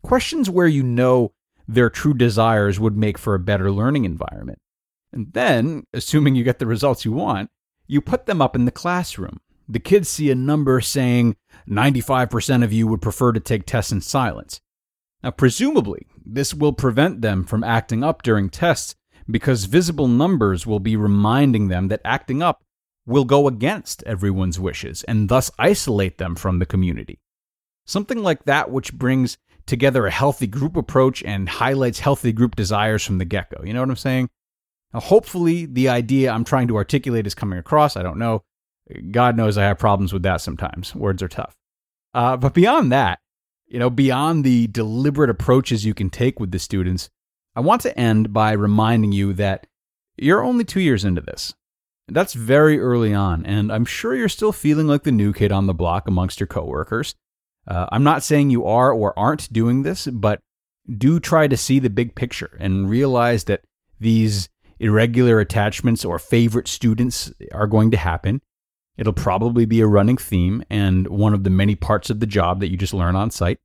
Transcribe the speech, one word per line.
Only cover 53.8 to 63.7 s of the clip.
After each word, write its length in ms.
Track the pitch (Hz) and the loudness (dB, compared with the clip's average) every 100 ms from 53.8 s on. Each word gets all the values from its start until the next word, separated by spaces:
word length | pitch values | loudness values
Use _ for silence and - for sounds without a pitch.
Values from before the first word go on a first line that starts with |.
| 120 | -4
sure 280 | - 226 | -4 -4
you're 140 | 262 220 | -2 -2
still 240 | - 214 | 0 -2
feeling 340 | 202 151 151 156 | 0 0 2 2
like 180 | 143 | 0
the 60 | 151 | 2
new 220 | 117 101 | 2 2
kid 180 | 101 104 | 0 0
on 160 | 98 98 | 2 0
the 80 | |
block 320 | 85 87 87 - | 0 -2 -2 -2
amongst 320 | 90 92 - | -2 -2 -4
your 80 | 101 | -6
coworkers. 680 | - - 67 - 117 147 - _ _ _ _ - | -6 -6 -8 -4 -6 -6 -12 _ _ _ _ -8
Uh, 200 | 87 90 | -6 -2
I'm 140 | 110 | 2
not 180 | 143 147 | 4 2
saying 280 | - 147 143 | 2 2 4
you 160 | 120 87 | 2 2
are 260 | 113 131 | 4 4
or 260 | 117 101 - | 4 0 0
aren't 320 | 110 151 - | 0 -2 -4
doing 320 | 113 117 127 | 0 2 2
this, 240 | 143 185 147 | -2 -6 -6
but 340 | 120 104 104 _ _ _ _ - | -2 -2 -2 _ _ _ _ -14
do 320 | 110 127 165 | 0 2 2
try 300 | - 165 151 | 2 2 4
to 80 | 127 | 0
see 220 | - 135 | 2 2
the 120 | 127 | 2
big 240 | 101 117 | -2 -4
picture 440 | - 120 - 82 - | -4 -8 -8 -12 -6
and 300 | 98 95 98 | -2 0 0
realize 540 | 113 139 123 120 113 | 0 2 2 2 0
that 200 | - 98 _ | -2 -4 _